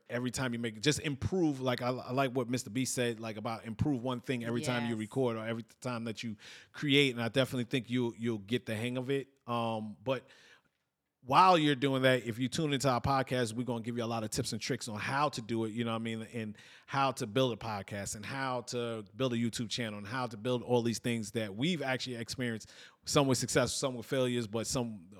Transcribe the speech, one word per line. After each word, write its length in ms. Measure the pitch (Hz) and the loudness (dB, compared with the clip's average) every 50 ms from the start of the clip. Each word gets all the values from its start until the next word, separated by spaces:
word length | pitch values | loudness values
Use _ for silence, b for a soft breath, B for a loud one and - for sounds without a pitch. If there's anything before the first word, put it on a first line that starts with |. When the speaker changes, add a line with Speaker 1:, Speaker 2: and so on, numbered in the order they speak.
| _ - | _ -6
Speaker 1:
every 220 | 117 123 123 123 | -4 -2 -2 -2
time 220 | - - 131 123 | -2 -2 -2 -2
you 60 | 117 117 | -2 -2
make, 220 | 120 117 107 107 | -4 -4 -4 0
just 200 | 101 151 143 143 | 2 2 2 2
improve. 600 | - 156 139 127 - - 185 190 170 151 143 131 | 0 -4 -4 -2 -2 0 2 2 2 2 2 0
Like, 220 | 131 127 123 120 | 0 0 0 0
I, 60 | 123 123 | 0 -2
I 240 | 127 120 - - | -2 -2 -4 -2
like 180 | 127 135 139 131 | 0 2 2 2
what 160 | 120 131 120 113 | 2 0 0 0
Mister 220 | 127 120 - 107 | -2 -2 -2 -2
B 140 | 101 127 131 | -2 -2 -2
said, 360 | - - 131 120 120 117 107 | 0 0 0 0 0 0 -2
like, 160 | 113 113 107 | -6 -8 -6
about 280 | 107 107 123 113 101 95 | -6 -6 -6 -6 -6 -6
improve 360 | 113 107 - - 151 143 120 | -6 -2 0 2 2 2 0
one 180 | 117 131 123 120 | 0 -2 -4 -4
thing 240 | - - 131 120 113 | -2 -2 -2 -2 -2
every 160 | 117 117 120 | -2 -2 -2
time 220 | 113 127 123 120 117 | 0 0 0 0 0
you 60 | 117 | -2
Speaker 2:
Yes. 80 | 117 107 | -2 -2
Speaker 1:
record 360 | 110 107 - 131 131 120 113 | -4 -2 0 0 2 2 0
or 80 | 110 107 | -2 -4
every 180 | 113 113 117 113 - - - | -4 -6 -6 -8 -12 -12 -8
time 240 | - 127 120 113 117 | -6 -6 -4 -4 -4
that 180 | 117 107 - | -6 -6 -6
you 140 | - 117 104 - B B B B B B | -8 -8 -8 -10 B B B B B B
create. 420 | B - 156 147 135 143 143 135 120 | B -4 2 4 6 6 6 6 4
And 80 | 120 | 0
I 60 | 117 113 | -2 0
definitely 360 | 101 135 127 - 139 127 117 | 2 2 2 2 0 -4 -4
think 260 | - - 131 104 107 | -2 -2 -4 -2 -2
you, 240 | 120 127 120 120 110 107 | -2 0 0 -2 -2 -2
you'll 200 | 113 120 113 104 | -2 -2 -2 -4
get 260 | 98 98 120 117 - | -4 -2 -2 -2 -2
the 80 | - 110 | -2 -4
hang 200 | 104 113 123 123 | -4 -4 -4 -4
of 140 | 127 127 127 | -4 -2 -2
it. 180 | 139 139 131 _ _ _ - | -2 -2 -4 _ _ _ -6
Um, 500 | 117 120 117 117 113 113 110 110 107 101 - 104 | -4 -2 0 0 0 -2 -4 -6 -8 -10 -6 -4
but 180 | 127 131 120 - - B B B B B B B B _ _ _ _ _ _ _ _ _ _ - | -2 -2 -2 -4 -12 B B B B B B B B _ _ _ _ _ _ _ _ _ _ -2
while 300 | 120 139 160 185 185 185 | 4 8 10 10 10 10
you're 180 | 165 151 147 143 | 8 8 6 4
doing 280 | 123 135 139 135 131 | 4 4 2 4 6
that, 240 | 131 131 127 123 110 | 8 8 6 6 4
if 120 | 120 107 117 | 0 -2 -2
you 100 | 131 123 | -2 -2
tune 260 | - - 160 147 143 | 0 0 0 0 2
into 140 | 127 139 135 | 2 4 4
our 120 | 123 117 | 4 4
podcast, 540 | - 143 135 135 127 - 131 127 123 107 110 | 2 2 2 2 2 2 2 0 0 0 -2
we're 100 | 120 123 | -4 -4
gonna 160 | 123 120 117 | -4 -4 -4
give 160 | 107 120 117 | -4 -4 -4
you 80 | 120 113 | -2 -2
a 20 | |
lot 180 | 113 117 113 110 | -2 -2 -2 -2
of 60 | 107 | -2
tips 220 | - 135 120 - | -2 -2 -2 -2
and 80 | 120 107 | -4 -4
tricks 280 | - - 131 - - 120 | -4 -4 -4 -4 -4 -6
on 80 | 104 104 | -6 -6
how 320 | 101 - 135 139 147 143 | -4 -2 0 2 0 0
to 100 | - 131 | 0 -4
do 240 | 113 101 117 117 113 | -6 -2 -2 0 0
it, 80 | 110 | -2
you 100 | 104 120 | -2 -2
know 100 | 117 117 | -2 -2
what 80 | 113 113 | -2 -2
I 20 | 113 | -2
mean, 220 | 117 113 110 113 - - | -4 -6 -6 -8 -8 -8
and 200 | 117 110 107 104 B B B B B B | -8 -8 -8 -10 B B B B B B
how 260 | B - 139 139 135 | B 0 0 2 2
to 140 | 123 - 135 | 0 -2 -4
build 280 | 104 101 131 131 123 110 | -2 2 2 2 2 0
a 20 | |
podcast 580 | 101 - 113 107 98 98 - 107 101 101 - - | -4 -6 -6 -6 -6 -6 -6 -8 -8 -6 -6 -8
and 120 | 107 101 | -8 -8
how 340 | 107 135 139 135 131 123 123 117 - | -8 -6 -4 -4 -4 -4 -4 -4 -4
to 360 | 127 120 120 117 117 110 104 95 - | -4 -4 -4 -4 -6 -8 -10 -8 -4
build 160 | 104 131 131 | -2 0 0
a 40 | 120 | 2
YouTube 340 | 117 120 117 - - 120 101 | 0 0 0 -2 -4 -6 -4
channel 280 | - - 120 110 104 104 | -4 -4 -4 -4 -6 -8
and 80 | 104 | -8
how 200 | 101 123 131 127 | -6 -4 -4 -4
to 100 | 113 110 | -4 -6
build 260 | 101 107 127 123 120 | -4 -2 0 0 0
all 200 | - - 123 123 | 2 4 4 4
these 160 | 113 120 110 - | 4 2 0 0
things 320 | - 127 117 113 107 101 | -2 -2 -2 -2 -2 -4
that 260 | - 117 110 101 98 | -4 -4 -4 -4 -4
we've 240 | 107 135 180 185 143 | -2 -2 0 0 0
actually 360 | 139 131 131 120 - 127 123 | 0 -2 -2 -2 -2 -6 -6
experienced, 540 | 113 113 - - - 127 120 113 107 - - B B B B B B B | -6 -8 -8 -6 -4 -4 -4 -4 -6 -8 -12 B B B B B B B
some 200 | - - 151 139 | 2 4 4 6
with 120 | 135 127 - | 6 4 2
success, 340 | 127 - - 151 123 113 | 2 2 2 4 2 2
some 220 | - - 143 135 127 | 0 -2 -2 -4 -4
with 100 | 117 101 | -6 -6
failures, 420 | - 143 131 127 123 123 120 117 | -2 0 0 2 2 0 0 -2
but 200 | 98 107 113 107 | -2 -2 -4 -2
some, 320 | - - 131 120 117 107 98 82 95 101 | -2 -2 -2 -2 -4 -6 -10 -14 -18 -18